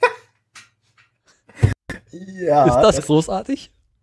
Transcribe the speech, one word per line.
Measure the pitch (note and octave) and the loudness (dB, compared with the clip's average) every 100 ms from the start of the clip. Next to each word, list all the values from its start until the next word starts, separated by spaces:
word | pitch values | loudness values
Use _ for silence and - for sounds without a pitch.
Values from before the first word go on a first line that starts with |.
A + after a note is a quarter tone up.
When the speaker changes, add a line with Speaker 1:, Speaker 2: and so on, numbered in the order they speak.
| B4 - _ _ _ - - _ _ _ _ _ _ _ _ - - - - - _ | -6 -6 _ _ _ -20 -20 _ _ _ _ _ _ _ _ 0 0 0 -10 -16 _
Speaker 1:
Ja, | F3 F#3+ F#3+ F3 D3 C3+ | -20 -18 -8 0 2 4
Speaker 2:
Ist | B2 | 4
das | D#3 - | 4 2
Speaker 1:
das | - | 0
Speaker 2:
großartig? | D3+ D#3+ F#3+ A3+ C4+ - _ _ _ | 0 0 -6 -8 -10 -10 _ _ _